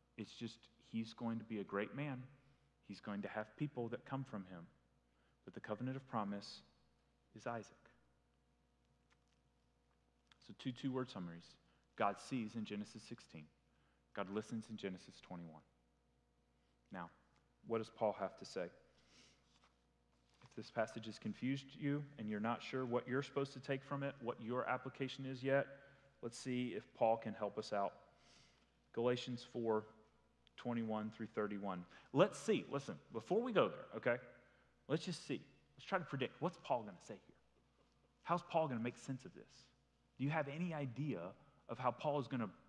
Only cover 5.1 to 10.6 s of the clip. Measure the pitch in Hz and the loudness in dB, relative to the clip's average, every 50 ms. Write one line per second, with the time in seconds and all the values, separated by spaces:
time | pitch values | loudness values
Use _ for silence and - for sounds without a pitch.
5.1 | _ _ _ _ _ _ - - - - - - 110 104 123 131 131 135 135 - | _ _ _ _ _ _ -16 -12 -12 -8 -4 -4 -2 0 0 -2 -2 -4 -6 -2
6.1 | - 110 104 98 101 101 101 - - - - - _ _ _ _ _ _ _ _ | 0 0 2 2 -2 -4 -6 -8 -12 -14 -16 -20 _ _ _ _ _ _ _ _
7.1 | _ _ _ _ - 110 - 120 117 113 101 - - - - - - - _ _ | _ _ _ _ -14 -6 -4 -4 -2 -4 -6 -8 -16 -20 -20 -20 -20 -20 _ _
8.1 | _ _ _ _ _ _ _ _ _ _ _ _ _ _ _ _ _ _ _ _ | _ _ _ _ _ _ _ _ _ _ _ _ _ _ _ _ _ _ _ _
9.1 | - _ _ _ _ _ _ _ _ _ _ _ _ _ _ _ _ _ _ _ | -20 _ _ _ _ _ _ _ _ _ _ _ _ _ _ _ _ _ _ _
10.1 | _ _ _ _ - _ - - 104 - | _ _ _ _ -20 _ -16 -16 -12 -6